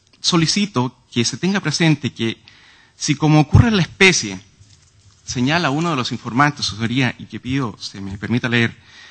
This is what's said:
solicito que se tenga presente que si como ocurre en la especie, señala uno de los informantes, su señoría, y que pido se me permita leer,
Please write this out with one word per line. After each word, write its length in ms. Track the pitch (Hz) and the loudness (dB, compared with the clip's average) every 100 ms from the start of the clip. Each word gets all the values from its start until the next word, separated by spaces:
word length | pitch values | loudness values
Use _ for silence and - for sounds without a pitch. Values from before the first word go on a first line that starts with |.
| _ _ | _ _
solicito 760 | - 175 160 - 202 127 127 - _ | -2 0 0 0 -2 -2 -4 -6 _
que 140 | - | -4
se 120 | 117 - | -2 -2
tenga 220 | 175 202 | -2 -2
presente 540 | 156 - 165 147 120 | -2 0 2 2 -2
que 260 | - 113 - - - - - _ - | -4 -6 -6 -14 -20 -20 -20 _ -10
si 200 | - 147 | -4 0
como 240 | 156 151 | 4 4
ocurre 280 | 143 - 247 | 6 4 4
en 80 | 214 | 2
la 60 | |
especie, 580 | 160 - 190 170 107 185 - _ - _ _ _ _ _ | 0 4 4 4 -2 -10 -14 _ -20 _ _ _ _ _
señala 460 | - 127 127 165 160 | -10 -2 0 0 0
uno 200 | 143 170 | -2 -2
de 60 | 147 | -2
los 160 | 117 | -4
informantes, 540 | 117 123 113 147 143 - | -6 -4 2 2 0 -6
su 100 | 101 | -4
señoría, 380 | 113 123 127 - | -2 0 0 -2
y 80 | - | -12
que 140 | 107 | -14
pido 360 | 123 135 123 90 | -6 -4 -4 -8
se 200 | - 104 | -14 -12
me 180 | 98 101 | -10 -8
permita 300 | 104 117 123 | -2 -2 0
leer, 280 | 117 117 - - - - | 0 0 -4 -20 -20 -20